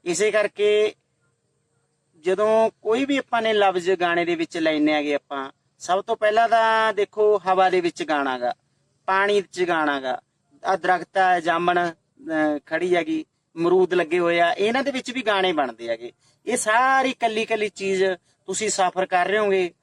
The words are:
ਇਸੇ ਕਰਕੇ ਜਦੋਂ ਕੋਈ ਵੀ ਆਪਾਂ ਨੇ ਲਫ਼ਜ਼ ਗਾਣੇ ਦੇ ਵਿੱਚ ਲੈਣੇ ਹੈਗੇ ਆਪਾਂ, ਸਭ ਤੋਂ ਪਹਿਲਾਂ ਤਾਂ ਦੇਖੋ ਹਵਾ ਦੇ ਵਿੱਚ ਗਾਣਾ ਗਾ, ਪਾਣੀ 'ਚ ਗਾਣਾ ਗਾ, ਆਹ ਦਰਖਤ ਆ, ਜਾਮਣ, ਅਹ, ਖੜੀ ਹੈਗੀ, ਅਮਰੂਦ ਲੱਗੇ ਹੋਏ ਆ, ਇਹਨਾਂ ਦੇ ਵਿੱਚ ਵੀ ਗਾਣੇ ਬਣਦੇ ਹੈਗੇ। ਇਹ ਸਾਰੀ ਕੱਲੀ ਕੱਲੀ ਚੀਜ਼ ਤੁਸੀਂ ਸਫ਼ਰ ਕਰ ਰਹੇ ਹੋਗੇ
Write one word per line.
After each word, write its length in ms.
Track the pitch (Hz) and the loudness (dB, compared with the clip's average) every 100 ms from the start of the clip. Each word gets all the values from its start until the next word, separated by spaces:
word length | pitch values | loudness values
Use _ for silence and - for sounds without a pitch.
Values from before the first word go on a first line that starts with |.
ਇਸੇ 260 | 170 170 208 | -4 -2 0
ਕਰਕੇ 640 | 214 202 - 208 208 214 - _ _ _ _ _ _ _ _ _ _ _ 170 | 0 -2 0 2 2 0 -4 _ _ _ _ _ _ _ _ _ _ _ _
ਜਦੋਂ 480 | 160 190 214 220 220 _ | -4 0 2 4 2 _
ਕੋਈ 240 | 214 233 | -2 -2
ਵੀ 120 | 277 277 | 0 -2
ਆਪਾਂ 240 | - 233 | 0 -2
ਨੇ 120 | 220 | 0
ਲਫ਼ਜ਼ 380 | 214 196 185 175 | 2 2 2 -2
ਗਾਣੇ 340 | 185 175 170 | 0 0 0
ਦੇ 100 | 170 | -2
ਵਿੱਚ 220 | 165 160 175 | -2 -4 -2
ਲੈਣੇ 360 | 160 151 151 | -2 2 2
ਹੈਗੇ 220 | 151 147 | 0 -2
ਆਪਾਂ, 360 | 143 _ 139 135 _ _ _ | -4 _ -10 -10 _ _ _
ਸਭ 240 | - 185 | -2 -2
ਤੋਂ 120 | 262 | -2
ਪਹਿਲਾਂ 340 | 339 214 220 233 | -2 0 2 2
ਤਾਂ 440 | 226 226 220 220 | 2 2 2 0
ਦੇਖੋ 440 | 202 196 214 208 208 | 0 -4 2 2 2
ਹਵਾ 320 | 175 185 185 | 2 2 4
ਦੇ 120 | 180 | 2
ਵਿੱਚ 220 | 170 - | -2 -4
ਗਾਣਾ 360 | 156 147 135 127 | -4 -2 -2 -2
ਗਾ, 140 | 123 - _ _ _ _ | -4 -6 _ _ _ _
ਪਾਣੀ 360 | - 190 202 208 | -2 0 2 0
'ਚ 220 | 180 180 | -2 -4
ਗਾਣਾ 360 | 180 165 151 139 | -2 0 0 -2
ਗਾ, 220 | 131 - _ _ _ _ | -4 -8 _ _ _ _
ਆਹ 120 | - 190 | -4 -2
ਦਰਖਤ 400 | 180 180 175 196 | 0 0 0 0
ਆ, 220 | 185 180 | 2 2
ਜਾਮਣ, 500 | 165 165 175 175 175 | 0 0 0 0 -2
ਅਹ, 680 | 165 _ _ 165 156 156 147 | -6 _ _ -6 -2 0 -2
ਖੜੀ 300 | - 160 180 | -6 -4 0
ਹੈਗੀ, 300 | 175 160 160 - _ _ 165 | 0 0 -6 -8 _ _ -4
ਅਮਰੂਦ 360 | 170 185 180 | 2 2 2
ਲੱਗੇ 260 | 180 160 175 | 0 0 0
ਹੋਏ 200 | 170 170 | 0 2
ਆ, 120 | 170 | 2
ਇਹਨਾਂ 320 | 170 208 247 | 2 -2 0
ਦੇ 80 | 269 | -4
ਵਿੱਚ 200 | 262 247 | -6 -8
ਵੀ 100 | 254 | -6
ਗਾਣੇ 320 | 220 196 185 | -2 0 0
ਬਣਦੇ 340 | 156 127 113 117 | 0 -4 -6 -8
ਹੈਗੇ। 240 | 113 120 _ _ _ | -8 -8 _ _ _
ਇਹ 120 | - 240 | -6 -4
ਸਾਰੀ 560 | 220 220 262 269 262 | 0 2 2 2 0
ਕੱਲੀ 320 | 247 233 220 | -2 -4 -2
ਕੱਲੀ 240 | 220 226 208 | -4 -4 -4
ਚੀਜ਼ 340 | - 196 190 190 180 _ _ | -4 -4 0 0 -2 _ _
ਤੁਸੀਂ 240 | - 190 214 | -10 -6 -4
ਸਫ਼ਰ 360 | 175 180 180 | 0 -2 -2
ਕਰ 220 | 185 180 175 | -2 0 0
ਰਹੇ 100 | 208 | 0
ਹੋਗੇ 360 | 208 190 175 _ | 0 0 -2 _